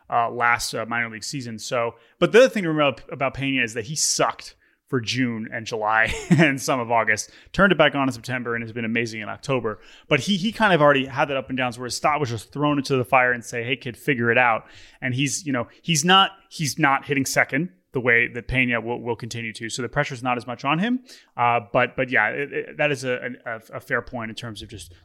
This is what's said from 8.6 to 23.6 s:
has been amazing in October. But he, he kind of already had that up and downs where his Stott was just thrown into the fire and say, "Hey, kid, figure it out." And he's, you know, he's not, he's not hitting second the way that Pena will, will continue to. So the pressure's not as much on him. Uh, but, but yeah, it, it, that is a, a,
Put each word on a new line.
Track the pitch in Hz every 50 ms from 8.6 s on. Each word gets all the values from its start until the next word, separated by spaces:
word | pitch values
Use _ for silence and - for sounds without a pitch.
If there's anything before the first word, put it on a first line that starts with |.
| 117
has | 113
been | 110 120 117
amazing | 110 113 117 120 113 110 110 107
in | 101
October. | 101 - - - 135 123 110 110 104 - - - - - _ -
But | 156 139
he, | 117 180 208
he | 180 180 226 208
kind | - 226 202 180
of | 151 147
already | 147 143 135 131
had | 131 123 139 156 139
that | 139 135
up | 131 -
and | 131 127
downs | 127 123 110 120
where | 127
his | 120 -
Stott | - - 156 147 151
was | 151 113
just | 120 110 - _ -
thrown | 139 147 147 147 143
into | 135 - 139
the | 131 120
fire | - - 131 127 123 123
and | 120 110
say, | - - 120 113
"Hey, | 120 139
kid, | - - 123 110
figure | - - - 143 117 120 120
it | 117 123
out." | 127 120 113 107 - - - - - - _ - 143
And | 127 120
he's, | 127 147 135 - - -
you | 147 135
know, | 123 117 - - _ -
he's | - 170 143 147
not, | 180 185 196 196 - - - _ _
he's | - - 160 131 - -
not | 151 139 135 - -
hitting | 147 147 139 131
second | - - 143 123 - 131 139 175 180 _ _ _ _ -
the | 135
way | 113 123 117 117 120
that | 113 117 120 - -
Pena | 127 127 127 123 120 117
will, | 110 117 120 123
will | 117 120 117
continue | - - 110 - 117 113 110 104
to. | - 117 110
So | - -
the | 123 113
pressure's | - 147 143 - 143 117
not | 127 127 123
as | 123 117 127
much | 120 - -
on | 135 151 165
him. | 196 240 247 254 - - - - _ _ -
Uh, | - 120 120 120 120 107 101 -
but, | 131 123 123 -
but | - 131 123
yeah, | 127 113 107 110
it, | 123 139 143 135 -
it, | 151 - - 143
that | 151 151 147
is | 143 123 131
a, | 131 123 123 139 123 123 - -
a, | 123 113 113